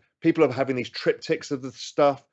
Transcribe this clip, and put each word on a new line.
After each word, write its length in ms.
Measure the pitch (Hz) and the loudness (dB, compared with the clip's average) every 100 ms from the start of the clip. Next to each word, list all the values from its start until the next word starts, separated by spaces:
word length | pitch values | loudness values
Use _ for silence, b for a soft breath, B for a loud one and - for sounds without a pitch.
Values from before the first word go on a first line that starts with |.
| _ _ | _ _
people 220 | 165 160 | 0 4
are 80 | 143 | 4
having 240 | 123 131 127 | 2 -2 -2
these 140 | 117 | -6
triptychs 600 | - 170 - - 160 - | -4 -2 -2 -2 -4 -4
of 100 | 139 | -8
the 100 | 131 | -8
stuff 560 | - - - 143 131 _ | -14 -6 2 2 2 _